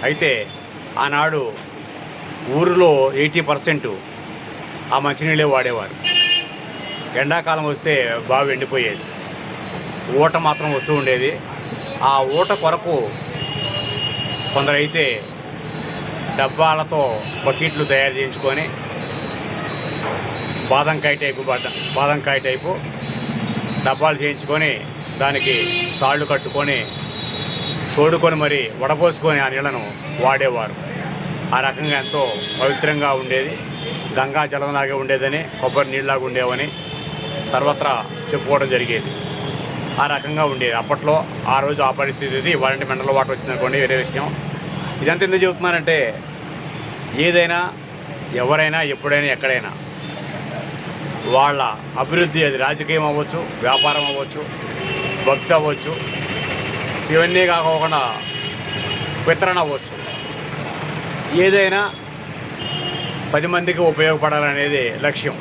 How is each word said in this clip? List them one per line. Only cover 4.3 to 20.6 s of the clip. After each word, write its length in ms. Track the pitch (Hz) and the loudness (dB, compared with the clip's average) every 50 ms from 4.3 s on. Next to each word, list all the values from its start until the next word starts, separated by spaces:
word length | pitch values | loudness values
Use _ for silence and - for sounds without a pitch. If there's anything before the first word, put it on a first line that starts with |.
| - - - - - - - - - - - - 113 | -12 -12 -12 -12 -12 -12 -12 -12 -12 -12 -4 -2 0
ఆ 40 | 135 139 | 2 2
మంచినీళ్ళే 420 | 143 139 - 156 160 156 151 156 147 | 0 0 0 0 2 4 4 4 4
వాడేవారు. 420 | 139 131 127 123 120 113 101 98 - - - - 719 - - - 740 740 - - - - - - - - - - - - - - - 120 | 4 4 4 2 0 -2 -4 -6 -8 -4 -2 0 4 4 4 4 4 2 0 -4 -10 -12 -12 -12 -10 -10 -10 -10 -10 -10 -10 -4 -2 0
ఎండాకాలం 420 | 139 143 160 170 156 160 160 156 156 147 | 2 2 2 2 2 0 0 0 0 -2
వస్తే 220 | 143 147 - 156 151 135 123 117 117 117 113 117 | -2 0 2 2 4 4 4 2 0 -2 0 2
బావి 240 | 127 135 143 139 131 | 4 4 4 4 2
ఎండిపోయేది, 500 | 127 135 123 135 131 120 110 101 80 - - - - - - - - - - - - - - - - - - - - - - 127 135 | 0 -2 0 0 0 0 0 -2 -4 -8 -10 -10 -10 -10 -10 -10 -10 -10 -10 -10 -10 -10 -8 -8 -8 -8 -8 -10 -8 -6 0 4 4
ఊట 140 | 151 160 160 165 165 156 | 4 6 4 4 2 2
మాత్రం 220 | 151 151 151 151 143 131 | 2 2 0 0 0 0
వస్తూ 160 | 127 - 151 143 | 0 2 2 2
ఉండేది. 300 | 135 131 131 127 127 143 165 - - - - - - - - - - - - - - 135 | 4 2 2 4 2 0 0 -2 -8 -8 -10 -8 -8 -8 -8 -8 -6 -8 -4 0 2 4
ఆ 40 | 139 139 135 131 139 160 | 4 4 4 2 2 2
ఊట 140 | 180 180 208 - 165 | 2 2 2 2 2
కొరకు 320 | 160 165 165 - 175 165 135 117 104 101 - - - - - - - - - - - - - - - - - - - - - - - - - - - - | 2 2 2 0 0 0 0 0 -2 -4 -8 -8 -8 -6 -6 -6 -6 -4 -4 -4 -2 -2 -4 -4 -4 -4 -2 -2 -2 -2 -2 -4 -4 -4 -4 -4 -2 0
కొందరైతే 500 | 139 139 143 143 143 151 151 151 165 151 131 117 107 101 - - - - - - - - - - - - - - - - - - - - - - - | 0 2 4 4 2 2 2 2 0 2 2 0 -2 -6 -10 -12 -12 -12 -12 -10 -10 -10 -8 -8 -8 -8 -6 -6 -6 -6 -6 -8 -6 -6 -4 0 0
డబ్బాలతో 640 | 135 131 - 151 160 160 156 156 156 156 160 151 139 127 113 107 104 - - - - | 0 0 4 4 4 4 4 2 0 0 2 2 2 2 2 -2 -4 -6 -6 0 0
బకెట్లు 380 | 135 135 135 156 160 147 151 151 139 | 0 2 2 0 0 2 0 2 4
తయారు 240 | 139 135 135 139 131 131 | 4 4 4 2 2 0
చేయించుకొని, 460 | 135 135 135 - 139 135 135 147 160 156 - - - - - - - - - - - - - - - - - - - - - - - - - - - - - - - - - - - - - - | -2 -2 -2 0 0 0 0 0 -2 -4 -6 -8 -8 -8 -6 -6 -6 -4 -4 -4 -4 -4 -6 -6 -6 -6 -6 -6 -4 -4 -4 -2 -2 -2 -2 -2 -2 -2 -4 -4 -4 -4 -4 -4 -2 -2 -2 0